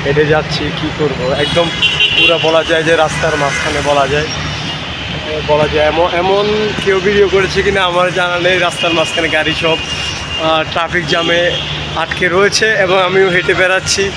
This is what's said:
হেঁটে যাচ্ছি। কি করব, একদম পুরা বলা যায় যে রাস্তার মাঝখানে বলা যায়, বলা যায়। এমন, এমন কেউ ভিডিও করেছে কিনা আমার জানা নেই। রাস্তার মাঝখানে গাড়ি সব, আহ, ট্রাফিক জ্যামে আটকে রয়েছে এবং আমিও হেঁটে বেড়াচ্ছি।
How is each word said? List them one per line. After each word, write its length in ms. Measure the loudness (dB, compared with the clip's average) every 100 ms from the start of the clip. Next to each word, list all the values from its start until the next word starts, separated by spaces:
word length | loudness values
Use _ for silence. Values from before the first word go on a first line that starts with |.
হেঁটে 220 | 0 0 2
যাচ্ছি। 440 | 2 0 -4 -4 -4
কি 80 | -6 -2
করব, 340 | -2 -2 -2 -2
একদম 300 | 0 0 0 0 -2 0 0 2
পুরা 200 | 2 2
বলা 220 | 2 2
যায় 180 | 2 0
যে 140 | 2 2
রাস্তার 400 | 2 0 -2 0
মাঝখানে 440 | -2 -2 -2 -2
বলা 220 | 2 2 2
যায়, 200 | 0 -2 -6 -8 -6 -8 -8 -10 -10 -8 -8 -6 -6 0
বলা 220 | 2 2
যায়। 200 | 2 2
এমন, 200 | 2 2
এমন 560 | 2 2 2 2 0 -2 -2
কেউ 160 | 0 2
ভিডিও 280 | 2 2 4
করেছে 340 | 2 2 0
কিনা 220 | 0 0
আমার 280 | 0 2 0
জানা 260 | 0 -2 0
নেই। 200 | 2 2
রাস্তার 340 | 0 0 0
মাঝখানে 360 | 0 0 0 2
গাড়ি 260 | 2 0
সব, 220 | -2 -2 -2
আহ, 840 | -4 -8 -6 -8 -8 -4 0 0 0
ট্রাফিক 340 | -4 -2 -2 0
জ্যামে 440 | 0 2 2 0 -2 -6 -8 -6 -6
আটকে 320 | -6 -2 0
রয়েছে 380 | 2 2 2 0
এবং 360 | 0 2 2
আমিও 260 | 2 2 2
হেঁটে 260 | 2 0
বেড়াচ্ছি। 560 | 2 2 0 0 -2 -2